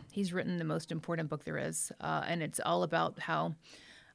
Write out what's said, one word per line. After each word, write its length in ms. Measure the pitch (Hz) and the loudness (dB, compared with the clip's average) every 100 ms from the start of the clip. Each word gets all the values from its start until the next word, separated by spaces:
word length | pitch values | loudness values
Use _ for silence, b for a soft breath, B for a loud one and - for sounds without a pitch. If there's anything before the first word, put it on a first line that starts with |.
| - | -4
He's 180 | 202 190 | 0 0
written 240 | 180 - 175 | 2 0 0
the 60 | |
most 260 | 160 160 - | 0 0 -2
important 380 | 165 165 170 156 | -4 -2 -2 0
book 140 | 151 | -4
there 140 | - 156 | -2 -2
is, 340 | 156 160 - - | -2 -2 -2 -2
uh, 240 | 156 156 - | -2 0 0
and 160 | 170 | 0
it's 200 | 151 - | -2 0
all 220 | - 175 | 2 4
about 360 | 175 165 165 - | 4 4 2 0
how, 360 | 160 160 165 156 B B B B B | 0 2 2 -2 B B B B B